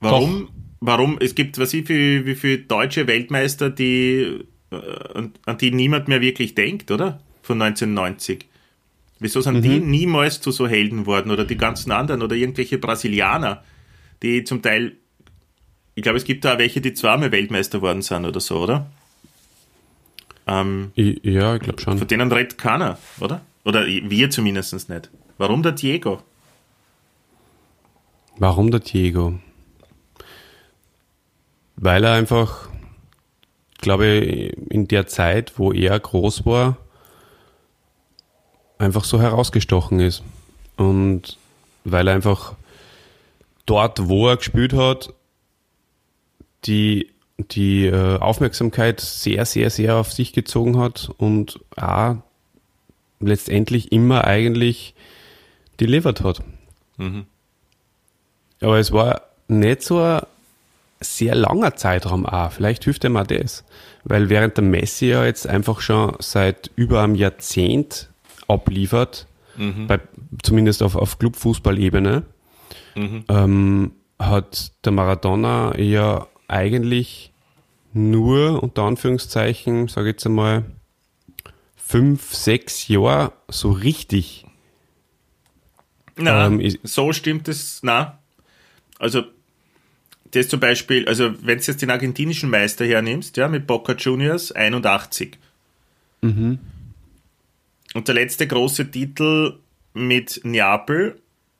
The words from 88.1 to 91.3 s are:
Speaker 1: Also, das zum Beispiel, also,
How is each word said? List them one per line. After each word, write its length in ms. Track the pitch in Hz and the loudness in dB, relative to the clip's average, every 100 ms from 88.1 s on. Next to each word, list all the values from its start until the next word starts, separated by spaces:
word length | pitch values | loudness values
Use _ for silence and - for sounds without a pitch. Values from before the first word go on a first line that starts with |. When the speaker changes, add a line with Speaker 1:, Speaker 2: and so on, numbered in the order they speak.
| - _ _ _ _ _ _ _ - | -8 _ _ _ _ _ _ _ -6
Speaker 1:
Also, 240 | 113 123 117 _ _ _ _ _ _ _ _ _ _ | -2 -2 -4 _ _ _ _ _ _ _ _ _ _
das 160 | 127 127 | 0 0
zum 120 | 143 | 2
Beispiel, 480 | - - - 127 - | 2 2 0 0 0
also, 260 | 113 120 | 2 0